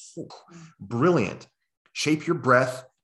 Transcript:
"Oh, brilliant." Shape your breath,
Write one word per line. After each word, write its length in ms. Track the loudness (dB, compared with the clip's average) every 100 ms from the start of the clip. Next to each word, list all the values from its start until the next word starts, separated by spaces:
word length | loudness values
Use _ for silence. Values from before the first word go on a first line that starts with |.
| -20 -16
"Oh, 120 | -16 -18 _ -20 -20 -20
brilliant." 680 | -8 0 2 2 0 -6 -16 _ _ _ _
Shape 320 | -6 -2 -2 -2
your 120 | -2
breath, 480 | 4 4 4 -6 -16 _